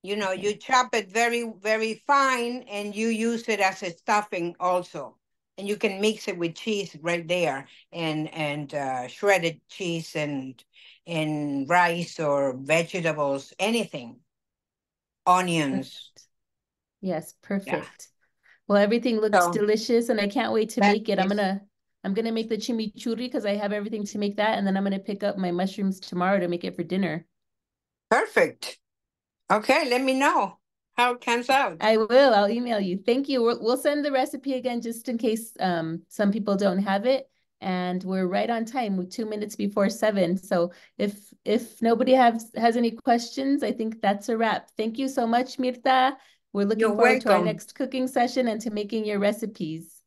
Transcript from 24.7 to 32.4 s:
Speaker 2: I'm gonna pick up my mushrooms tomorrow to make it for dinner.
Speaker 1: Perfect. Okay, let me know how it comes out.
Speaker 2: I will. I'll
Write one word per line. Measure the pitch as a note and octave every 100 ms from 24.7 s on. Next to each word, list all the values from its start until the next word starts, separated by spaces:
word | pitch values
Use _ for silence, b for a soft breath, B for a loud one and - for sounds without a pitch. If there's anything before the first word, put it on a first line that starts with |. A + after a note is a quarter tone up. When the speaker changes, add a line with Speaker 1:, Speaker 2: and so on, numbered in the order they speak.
| F#3+
Speaker 2:
I'm |
gonna | G3 G3
pick | G3 G3+
up | G3+ G3
my | F3+
mushrooms | F3 F#3+ G3+ G3 F#3+
tomorrow | - F3+ F3+ G3
to | F3
make | F3
it | F#3
for | F3+
dinner. | E3 F#3+ F3+ D#3+ - _ _ _ _ _ _ _ _
Speaker 1:
Perfect. | B3 G#4 - E3 - - - _ _ _ _ _ _ _
Okay, | G#3 G#3 C#4+ C#4+
let | B3
me | C4
know | C4 C#4+ E4+ F#3+ - _ _ _ -
how | B3
it | B3
comes | - A#3+ A#3+
out. | C4+ A#3 D#3+
Speaker 2:
I | G#3+ A3
will. | G#3+ B3 C#4
I'll | G#3